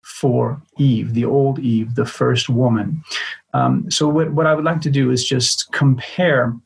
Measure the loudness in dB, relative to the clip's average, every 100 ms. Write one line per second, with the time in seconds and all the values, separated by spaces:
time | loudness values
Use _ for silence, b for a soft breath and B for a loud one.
0 | -18 -4 -2 0 -2 -4 -14 0 2 2
1 | 0 -2 0 2 2 0 0 0 -2 -4
2 | -4 -2 0 0 0 0 2 2 -2 -6
3 | B B B B _ -2 0 0 -2 0
4 | 2 2 0 0 2 2 0 -2 0 2
5 | 2 0 0 0 0 -2 -6 2 2 2
6 | -2 -2 2 2 0 -4